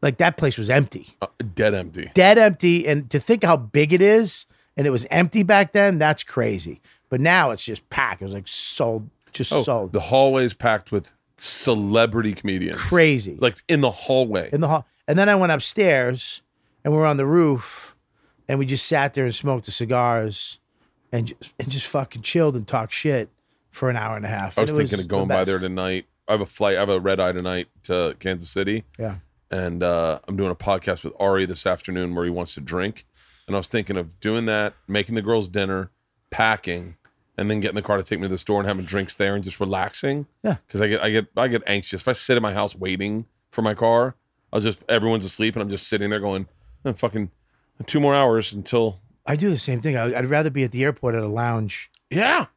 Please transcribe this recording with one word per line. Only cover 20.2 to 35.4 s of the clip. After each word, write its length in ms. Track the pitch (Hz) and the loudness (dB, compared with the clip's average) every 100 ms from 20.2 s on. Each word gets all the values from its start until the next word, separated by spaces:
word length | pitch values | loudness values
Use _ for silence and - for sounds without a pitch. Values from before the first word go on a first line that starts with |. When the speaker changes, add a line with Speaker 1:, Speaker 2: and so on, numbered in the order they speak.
| 110 101 - - _ _ _ _ _ | -2 -6 -12 -14 _ _ _ _ _
Speaker 1:
and 140 | 120 117 | -4 -4
ju-, 80 | - - _ | -8 -20 _
and 100 | - | -8
just 180 | 135 - | -6 -4
fucking 360 | 147 131 - | -4 -4 -8
chilled 320 | 110 170 160 127 | -4 2 2 0
and 100 | 107 | -4
talked 260 | 131 110 | -4 -4
shit 360 | - 156 135 104 _ _ _ _ | -4 -2 -2 -4 _ _ _ _
for 200 | - 131 | -4 -2
an 60 | 120 | -2
hour 200 | 110 107 | -4 -6
and 80 | |
a 40 | 104 | -6
half. 280 | 107 95 92 | -6 -4 0
Speaker 2:
I 40 | |
Speaker 1:
And 80 | 113 | 0
Speaker 2:
was 80 | 151 | 2
Speaker 1:
it 40 | |
was 80 | 143 | 0
Speaker 2:
thinking 140 | 107 | -2
of 40 | 87 | -2
Speaker 1:
the 20 | |
Speaker 2:
going 180 | 98 95 | -2 0
by 160 | 92 | 0
there 120 | 95 95 | 2 0
Speaker 1:
best. 60 | |
Speaker 2:
tonight. 420 | 92 92 92 92 - _ - | -2 -4 -4 -4 -8 _ -2
I 40 | |
have 80 | 107 | -2
a 60 | 98 | -2
flight, 300 | - 104 92 | -2 0 2
I 40 | |
have 80 | 101 | 2
a 120 | 95 | 0
red 180 | 92 95 | 2 2
eye 140 | 92 | 0
tonight 360 | 90 90 90 87 _ | 0 -4 -4 -6 _
to 320 | - 90 85 - | -4 -2 -2 -2
Kansas 280 | 95 92 85 | -6 -6 -6
City. 340 | - 98 107 - _ | -4 -2 -4 -6 _
Speaker 1:
Yeah. 180 | 113 95 - _ _ | -10 -10 -16 _ _
Speaker 2:
And, 320 | 95 90 87 | -4 -4 -2
uh, 380 | 87 87 82 76 - | 0 0 0 -4 -6
I'm 80 | 98 | -4
doing 140 | 98 | -2
a 20 | 87 | -2
podcast 460 | - 95 - 90 | -2 -2 -2 -4
with 100 | - - | -6 -2
Ari 280 | 98 98 95 | 0 2 0
this 200 | 87 - | -2 -4
afternoon 480 | 90 - 90 90 | -4 -4 -6 -4
where 100 | 87 | -2
he 60 | 87 | -4
wants 240 | 87 87 | -4 -8
to 60 | - | -10
drink. 440 | 65 87 95 110 - _ _ _ - | -8 -4 -4 -6 -18 _ _ _ -6
And 80 | 101 | -6
I 20 | |
was 80 | 185 | -2
thinking 300 | 117 101 98 | -4 -4 -4
of 240 | 82 87 | -6 -6
doing 260 | 107 113 113 | -4 -2 0
that, 280 | 107 104 - - | 0 -2 -6 -4
making 300 | 101 101 113 | -4 -2 -4
the 60 | |
girls 260 | 104 113 | 0 0